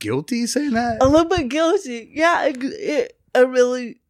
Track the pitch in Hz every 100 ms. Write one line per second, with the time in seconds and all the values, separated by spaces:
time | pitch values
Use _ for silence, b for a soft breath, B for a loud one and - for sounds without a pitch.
0 | 107 131 156 240 233 - 294 226 240 220
1 | 262 311 339 359 254 294 330 392 269 233
2 | 220 285 330 339 - 254 262 - - 294
3 | - - _ 254 254 254 247 254 240 -